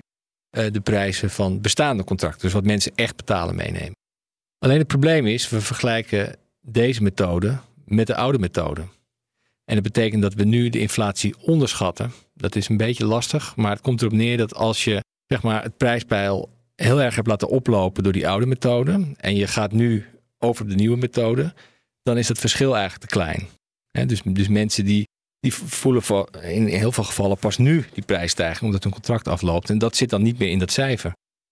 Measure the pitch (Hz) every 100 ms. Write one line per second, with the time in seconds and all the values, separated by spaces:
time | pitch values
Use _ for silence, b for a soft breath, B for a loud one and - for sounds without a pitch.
0 | - _ _ _ _ - 110 104 98 107
1 | 98 98 101 - 98 95 107 - 147 117
2 | 92 95 78 - 92 101 98 104 - -
3 | 110 - - 98 87 87 80 85 85 98
4 | _ _ _ _ _ _ 135 147 156 139
5 | 147 160 117 117 - 113 104 123 127 113
6 | 110 104 101 - _ _ - 113 120 120
7 | 104 95 95 87 101 135 - _ - 104
8 | 110 117 123 139 90 - 78 80 87 -
9 | _ _ _ _ _ _ - 110 101 110
10 | 110 107 101 101 104 117 120 117 107 -
11 | 104 101 104 - - 165 127 - 92 -
12 | 120 - _ _ 92 - 98 107 110 123
13 | 107 113 - 151 - - 107 104 - 120
14 | 113 107 117 120 110 - 113 110 - 101
15 | - _ _ 127 113 107 110 - 127 120
16 | 117 107 98 98 - _ _ - 110 139
17 | 127 117 110 104 - 131 127 107 92 -
18 | 98 95 80 98 123 131 127 120 135 196
19 | 165 143 - 101 101 - 104 110 120 110
20 | 104 - _ _ 120 117 104 95 107 120
21 | 123 - 113 123 156 - b b b _
22 | - 120 117 113 113 - 135 120 98 -
23 | - 104 82 - 98 - _ _ _ -
24 | 127 110 - 95 95 104 104 - 101 104
25 | 104 _ _ _ 131 - 160 - 135 123
26 | - 101 98 95 85 90 110 92 110 120
27 | 104 - 101 98 110 - 127 165 131 -
28 | - 92 85 - 82 87 113 98 101 95
29 | - 113 - 87 90 85 - 107 113 -
30 | 120 101 110 120 98 95 92 - 135 123
31 | - - _ _ _